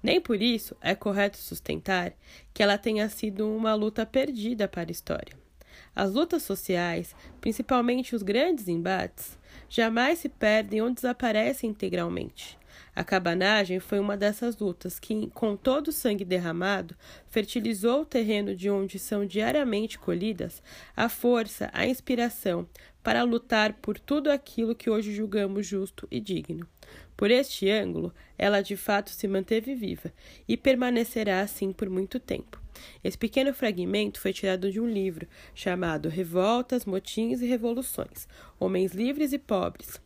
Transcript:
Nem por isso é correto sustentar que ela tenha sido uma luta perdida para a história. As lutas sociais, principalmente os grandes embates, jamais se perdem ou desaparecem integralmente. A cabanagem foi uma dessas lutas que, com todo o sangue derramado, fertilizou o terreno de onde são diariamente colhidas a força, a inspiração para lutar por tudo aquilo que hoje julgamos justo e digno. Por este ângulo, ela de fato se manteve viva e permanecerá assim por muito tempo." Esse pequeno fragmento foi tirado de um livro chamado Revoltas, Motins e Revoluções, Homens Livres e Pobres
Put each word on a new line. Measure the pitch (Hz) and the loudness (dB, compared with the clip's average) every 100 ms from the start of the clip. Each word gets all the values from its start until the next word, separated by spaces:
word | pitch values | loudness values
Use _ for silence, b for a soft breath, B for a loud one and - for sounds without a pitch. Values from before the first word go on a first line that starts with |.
Nem | - 339 | 4 2
por | - 214 | 2 0
isso | 233 226 - - | 2 0 -4 -6
é | - | -2
correto | 202 214 196 202 - | 0 0 0 0 -2
sustentar | - 170 - 156 180 185 175 - B B B | -12 -12 -4 -4 0 -2 -2 -8 B B B
que | - | 2
ela | 202 202 | 4 4
tenha | 226 214 214 | 2 0 0
sido | - 214 190 214 | -2 -6 -2 -2
uma | 220 220 | 0 2
luta | 214 214 214 220 | 2 2 0 0
perdida | 262 277 247 208 233 196 | 2 0 -2 -4 -2 -2
para | - 165 | -2 -6
a | |
história. | 170 - - - - _ _ B B B | -8 -4 -6 -6 -18 _ _ B B B
As | - 202 | -2 0
lutas | 208 339 330 | 2 2 0
sociais, | - 196 - 180 175 170 175 - B B | -2 -6 0 0 0 -2 -6 -12 B B
principalmente | - 214 240 254 240 247 254 233 | -4 -2 2 2 4 0 0 -4
os | |
grandes | 196 208 330 302 185 | 0 2 4 2 0
embates, | 170 170 190 - - - - B B B | -2 0 0 -2 -8 -16 -16 B B B
jamais | - 226 226 254 339 | 2 2 4 2 2
se | 269 | -2
perdem | - 214 214 208 214 | 0 4 4 2 0
ou | 226 | 0
desaparecem | 247 254 247 247 214 233 269 226 | 0 -2 0 2 2 2 0 -4
integralmente. | 208 190 175 170 180 - - - - B B B | -2 -2 -2 -2 -4 -6 -10 -18 -18 B B B
A | - | -6
cabanagem | 175 196 175 170 190 214 190 185 | 0 2 2 2 4 4 2 -2
foi | - 208 | 0 0
uma | 202 202 | 0 2
dessas | 208 208 240 220 | 2 2 -4 0
lutas | 208 175 180 - | -2 -2 -8 -10
que, | - 214 214 | -4 -4 -4
com | - 220 202 | -2 -2 2
todo | - 269 302 | 2 2 0
o | |
sangue | 302 247 208 185 | 0 0 0 0
derramado, | 185 175 170 185 196 170 - B B B | 0 0 0 0 0 -4 -14 B B B
fertilizou | - 202 247 220 208 220 262 | -4 -2 -2 -2 0 2 2
o | 311 | 2
terreno | 254 214 208 202 | 0 2 2 0
de | 190 196 | -2 0
onde | 202 196 190 | 0 0 -4
são | - 208 202 | -4 -2 0
diariamente | 190 226 285 262 208 214 - | 0 2 2 2 0 -2 -6
colhidas | - 175 208 202 - - B B B | -4 -2 -2 -4 -8 -10 B B B
a | - 233 | -2 -2
força, | - 240 240 214 - 208 | 2 4 4 2 -6 -6
a | - - | 0 0
inspiração | 254 - 240 240 - 202 175 175 B B B | 0 0 0 0 0 -2 -2 -4 B B B
para | - 226 | 0 2
lutar | 240 233 - 220 214 | 2 0 2 2 2
por | 214 - 208 | 0 -6 -6
tudo | - 294 294 | 0 0 4
aquilo | 277 - - 226 | 2 0 -2 0
que | 226 - | 0 2
hoje | 214 214 | 0 0
julgamos | 208 214 208 202 196 202 | -4 -2 0 0 -2 -2
justo | 196 190 - - | -4 -4 -8 -8
e | 240 | -8
digno. | 208 175 151 160 170 _ B B B - | -4 -4 -4 -10 -10 _ B B B 0
Por | 208 | 4
este | 247 269 - 190 | 4 4 0 2
ângulo, | 214 190 165 170 b b - | 2 0 -4 -6 b b 0
ela | 202 202 | 2 2
de | 196 202 | 0 -4
fato | - 202 208 | 0 0 0
se | - 202 | -6 -2
manteve | 190 190 226 226 | -2 0 -2 0
viva | 269 208 175 - B B B - | -6 -6 -6 -10 B B B -4
e | 233 | 2
permanecerá | 277 254 247 240 226 233 214 185 | 4 4 4 2 0 -2 0 2
assim | 202 - 190 | 0 -2 -4
por | 190 196 | -2 -2
muito | 185 196 254 | -2 -2 -6
tempo." | - - - - - B B B | -6 -8 -8 -16 -16 B B B
Esse | 180 - | -6 -2
pequeno | 226 262 269 | -2 2 0
fragmento | 254 226 180 180 202 208 - | 0 -2 -2 0 0 0 -2
foi | 190 | -4
tirado | 190 190 185 196 | -2 -2 0 -2
de | 196 | -2
um | 233 | 0
livro | 208 190 165 165 B B | 0 -2 -4 -12 B B
chamado | - - 180 175 156 156 | -6 -2 0 0 0 -2
Revoltas, | 160 175 175 190 240 247 247 | -2 0 2 4 2 2 -2
Motins | 208 190 - - 226 254 | 0 -4 -2 -2 0 0
e | 240 | 2
Revoluções, | 247 233 233 254 - - - - B B B | 0 0 -2 -4 -4 -6 -8 -18 B B B
Homens | 185 185 190 | 0 2 0
Livres | 180 240 285 294 | 0 -2 2 0
e | 269 | 0
Pobres | - 196 120 - - - | 0 0 0 -4 -16 -16